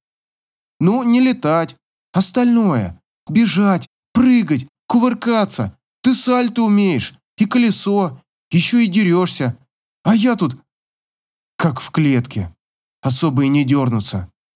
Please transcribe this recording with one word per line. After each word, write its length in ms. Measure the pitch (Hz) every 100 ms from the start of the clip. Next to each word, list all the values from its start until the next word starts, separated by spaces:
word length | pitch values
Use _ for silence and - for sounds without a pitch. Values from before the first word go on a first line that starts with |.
| _ _ _ _ _ _ _ _
Ну, 220 | 175 247
не 160 | 240 240
летать. 560 | 254 254 151 165 165 - _ _ _
Остальное. 920 | 190 190 254 247 233 202 123 92 87 _ _ -
Бежать, 600 | - 226 160 202 180 - _ _
прыгать, 540 | 226 262 247 196 135 127 _ -
кувыркаться. 880 | 247 247 233 240 226 196 - 101 - _ _
Ты 100 | 254
сальто 520 | 254 254 247 240 240 220
умеешь, 500 | 208 196 131 - - _ -
и 80 | 208
колесо, 760 | 247 233 - 196 202 180 123 _ _ _
ещё 260 | 170 - 240
и 100 | 226
дерёшься. 680 | 185 190 175 180 - 127 - _ _ _ _
А 120 | 175 220
я 200 | 247 220
тут 220 | 156 127 _ _ _ _ _ _ _ _ _ -
как 220 | 165 123
в 100 | -
клетке. 640 | - 147 127 123 107 87 - _ _ _ _
Особо 440 | 135 127 165 131 139
и 20 |
не 160 | 143
дёрнуться. 680 | 135 143 123 113 98 95 90 _ _